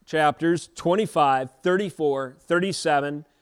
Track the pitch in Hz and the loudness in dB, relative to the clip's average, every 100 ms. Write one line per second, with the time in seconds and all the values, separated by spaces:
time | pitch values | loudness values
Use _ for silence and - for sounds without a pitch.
0 | - 160 151 143 165 170 - - 170 190 | -6 0 0 2 0 0 -4 -6 0 0
1 | 214 165 143 135 131 _ 180 185 202 - | 0 2 2 2 -2 _ -2 0 -2 -2
2 | 151 135 131 135 - 175 190 - 165 147 | -2 -2 -6 -10 -2 0 0 -2 0 0
3 | 143 147 - _ | 0 -6 -12 _